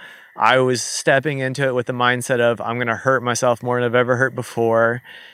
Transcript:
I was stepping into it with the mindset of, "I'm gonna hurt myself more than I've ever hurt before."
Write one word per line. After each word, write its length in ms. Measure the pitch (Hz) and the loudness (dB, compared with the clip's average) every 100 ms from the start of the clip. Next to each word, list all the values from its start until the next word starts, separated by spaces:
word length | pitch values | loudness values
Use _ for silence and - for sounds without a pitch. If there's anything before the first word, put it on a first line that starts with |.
| - - - - | -20 -20 -18 0
I 220 | 110 131 | 2 4
was 220 | 127 123 | 2 0
stepping 580 | - - - 135 151 139 | -4 -4 0 0 0 -4
into 260 | 131 131 135 | -6 -2 -2
it 80 | 123 | -2
with 120 | 120 | -4
the 60 | |
mindset 460 | 123 123 123 120 127 | 0 2 2 0 2
of, 220 | 120 110 | 2 0
"I'm 160 | 113 120 | -4 -4
gonna 180 | 120 113 | -2 -2
hurt 280 | 131 131 | 0 0
myself 400 | 120 117 127 117 | 0 0 0 0
more 140 | 123 123 | -2 -2
than 40 | 120 | 0
I've 100 | 120 | 2
ever 220 | 120 123 | 2 0
hurt 180 | 131 123 | 0 -2
before." 640 | 123 - 117 113 117 120 - - - | -8 -2 0 2 2 0 -10 -20 -20